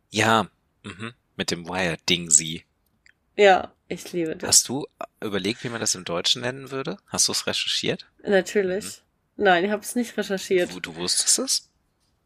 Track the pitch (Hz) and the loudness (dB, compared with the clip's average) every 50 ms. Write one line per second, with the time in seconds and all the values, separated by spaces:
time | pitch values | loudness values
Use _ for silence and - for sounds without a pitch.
0 | _ _ - 104 110 113 113 113 98 85 _ _ _ _ _ _ - 101 95 - | _ _ 0 2 4 4 4 4 2 0 _ _ _ _ _ _ -16 -16 -12 -12
1 | 113 117 117 _ _ _ _ - 95 - 92 85 85 82 85 80 95 87 80 - | -12 -12 -12 _ _ _ _ -6 -4 -4 -4 -6 -6 -4 -2 -2 0 0 -2 -2
2 | _ - 92 87 87 82 80 - 82 80 82 82 - _ _ _ _ _ _ _ | _ 0 0 0 2 2 2 2 2 0 -6 -10 -12 _ _ _ _ _ _ _
3 | _ _ _ _ _ _ _ - 208 196 185 - - - _ _ _ - - 175 | _ _ _ _ _ _ _ 6 8 8 8 6 4 -2 _ _ _ -12 -12 -10
4 | - - - 175 165 160 160 180 - - - - - - 117 139 151 - _ - | -10 -8 -6 -4 -4 -4 -6 -6 -2 4 4 4 4 4 0 -6 -6 -8 _ -14
5 | - - _ _ - 107 101 98 92 98 - - - 120 117 113 110 107 - 98 | -14 -14 _ _ -6 -4 -2 -2 0 -2 -2 -4 -6 -8 -6 -4 -2 -2 -2 -2
6 | 90 - 87 85 - - - 127 120 123 131 139 135 127 135 135 135 - 185 - | -4 -4 -4 0 0 0 0 0 -2 -4 -6 -6 -10 -8 -8 -6 -6 -6 -8 -10
7 | _ _ - 90 - - 92 - - - - - - - - - - 107 139 - | _ _ 0 0 0 2 0 -2 -2 -2 -2 -2 -2 -2 -2 -2 -2 -2 -2 -4
8 | - _ _ _ - - 202 190 180 - - 214 196 185 180 202 214 - - - | -8 _ _ _ -2 2 2 2 2 2 0 0 0 0 -2 -4 -6 -10 -14 -16
9 | _ _ _ _ _ _ _ - 202 196 180 170 175 202 208 202 - - - 247 | _ _ _ _ _ _ _ 0 4 4 4 4 4 0 -2 -4 -4 -4 -4 -4
10 | 240 - - - 202 202 202 185 - - 196 180 175 - 180 180 170 180 165 160 | -4 -4 -4 -6 -4 -4 -4 -6 -2 0 2 2 2 0 -4 -8 -12 -12 -8 -6
11 | 180 180 - - - - - - 254 269 - - - _ _ _ _ _ _ _ | -4 -2 0 0 2 2 2 2 0 0 -2 -2 -4 _ _ _ _ _ _ _
12 | _ _ _ _ _ | _ _ _ _ _